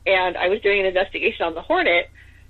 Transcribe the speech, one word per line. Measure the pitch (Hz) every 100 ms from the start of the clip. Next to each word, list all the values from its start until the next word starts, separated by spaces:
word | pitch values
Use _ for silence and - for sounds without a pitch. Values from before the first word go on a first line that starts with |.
| -
And | 190 185 -
I | 180
was | 214
doing | 202 202
an | 190
investigation | 185 190 156 196 - 170
on |
the | 160
Hornet, | - 359 277 170 - - - -